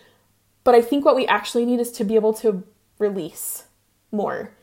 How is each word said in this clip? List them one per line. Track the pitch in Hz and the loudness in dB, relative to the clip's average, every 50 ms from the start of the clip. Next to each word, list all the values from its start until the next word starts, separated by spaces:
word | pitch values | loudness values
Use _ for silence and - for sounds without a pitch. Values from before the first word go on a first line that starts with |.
| _ _ _ _ _ _ _ _ _ _ _ _ _ | _ _ _ _ _ _ _ _ _ _ _ _ _
But | 254 240 | 4 6
I | 233 | 6
think | 233 233 285 285 277 | 4 4 0 2 4
what | 311 262 262 | 4 4 4
we | 247 - | 2 0
actually | 208 208 - - - 240 240 | 0 -2 -2 -2 -2 -2 0
need | 240 247 240 | 0 0 -2
is | 240 240 | -2 -4
to | - - 220 | -4 -6 -4
be | 196 220 | 0 2
able | 220 208 220 220 | 2 2 2 0
to | 220 - 220 196 185 185 - _ _ _ _ _ _ | 0 -2 -2 -2 -2 -8 -14 _ _ _ _ _ _
release | 208 202 196 190 156 165 - - - - - - - _ _ _ _ _ _ _ _ _ | -4 -4 -2 -4 -8 -10 -12 -12 -12 -10 -12 -12 -14 _ _ _ _ _ _ _ _ _
more. | 214 208 190 - 131 - - 196 - _ | -6 -4 -4 -4 -4 -6 -10 -12 -16 _